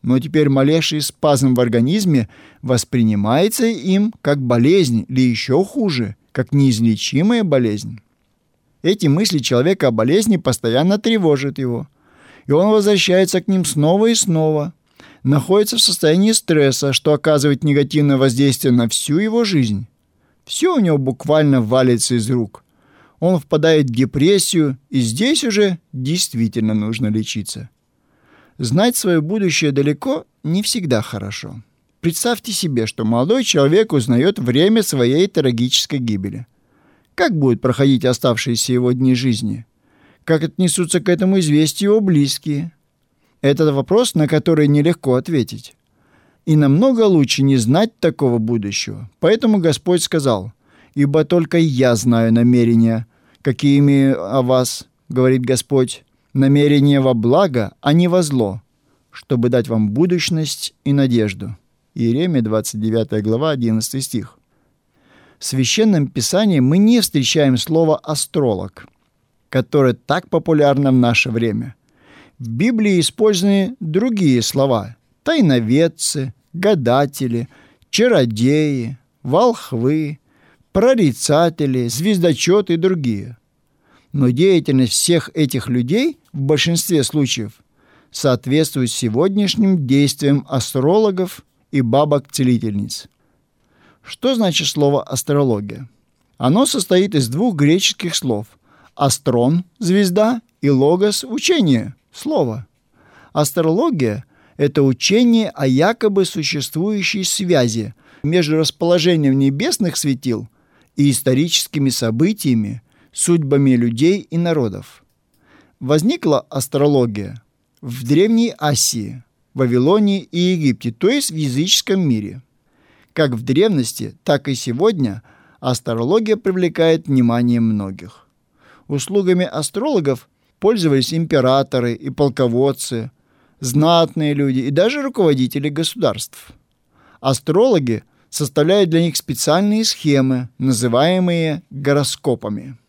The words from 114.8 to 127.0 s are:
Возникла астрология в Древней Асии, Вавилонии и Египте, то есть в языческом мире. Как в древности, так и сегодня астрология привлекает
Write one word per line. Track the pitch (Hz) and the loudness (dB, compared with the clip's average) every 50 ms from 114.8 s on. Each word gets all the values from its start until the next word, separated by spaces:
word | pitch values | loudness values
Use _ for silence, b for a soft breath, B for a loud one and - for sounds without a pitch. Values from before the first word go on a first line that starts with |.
| 98 - - _ _ _ _ _ _ _ b b b b b b b b b b | -16 -18 -20 _ _ _ _ _ _ _ b b b b b b b b b b
Возникла | - 127 147 156 160 226 330 330 - 160 147 131 - _ | -4 0 0 0 2 0 -2 -2 0 0 0 0 -2 _
астрология | - 139 123 - - 139 143 151 143 131 123 113 101 104 98 98 107 117 _ _ _ _ _ _ _ _ | -8 -8 -6 -4 -2 0 2 2 2 2 2 0 -2 -8 -10 -10 -14 -18 _ _ _ _ _ _ _ _
в | - 127 120 127 127 | -14 -12 -10 -10 -2
Древней | 117 147 160 196 220 226 226 233 226 - | 0 2 2 4 2 2 0 0 -2 -4
Асии, | - 151 147 143 - - - - 117 104 107 120 127 - _ _ _ _ _ _ | -4 -2 -2 0 0 -2 -2 -4 -6 -8 -8 -12 -14 -18 _ _ _ _ _ _
Вавилонии | 127 131 120 120 123 127 147 190 214 208 202 196 196 143 _ | -2 -2 0 2 2 2 2 2 2 2 2 0 -2 -6 _
и | - 170 | -4 -2
Египте, | 175 180 185 170 151 135 117 - - 123 | 0 0 0 0 0 0 -2 -2 -6 -10
то | 113 _ - 202 | -6 _ 0 0
есть | 269 294 269 - | 0 0 -2 -4
в | 160 | -6
языческом | 160 151 135 123 139 160 190 - - - - 196 190 | -4 -4 -2 -2 -2 -2 0 -2 -2 0 -2 -2 0
мире. | 180 147 120 107 104 98 95 127 - _ _ _ _ b b b b b b b b b b | 0 0 0 -2 -4 -8 -14 -16 -20 _ _ _ _ b b b b b b b b b b
Как | - 156 139 | -2 -2 0
в | 120 110 120 | -2 -4 -4
древности, | 127 135 156 202 220 196 139 120 - - - 113 107 - _ _ | -2 0 2 2 2 2 0 -2 -4 -6 -10 -12 -12 -14 _ _
так | - 147 135 - | -2 -2 0 0
и | 143 135 | -6 -6
сегодня | 120 - 131 117 127 185 226 214 165 131 110 95 113 b b b b b b b b | -6 -6 -6 -4 0 0 0 0 0 -4 -4 -4 -10 b b b b b b b b
астрология | - 131 123 - _ - 117 113 117 131 190 226 220 214 214 | -4 -4 -4 -4 _ -6 -4 -4 -2 0 0 0 0 0 -4
привлекает | 214 _ 196 185 185 180 165 123 - 165 165 160 165 | -2 _ -4 -2 0 -2 -2 0 0 2 2 2 0